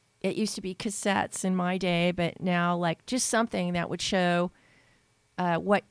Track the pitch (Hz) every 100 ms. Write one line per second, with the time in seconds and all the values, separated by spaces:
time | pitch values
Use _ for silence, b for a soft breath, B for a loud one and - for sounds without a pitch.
0 | _ _ 190 - 214 - 196 185 240 -
1 | 208 196 - - 190 185 180 185 185 170
2 | 175 180 170 - 185 175 175 175 175 165
3 | - 247 - 226 233 202 180 175 170 175
4 | - 190 180 175 175 b b b b b
5 | b _ _ - 180 165 180 202 -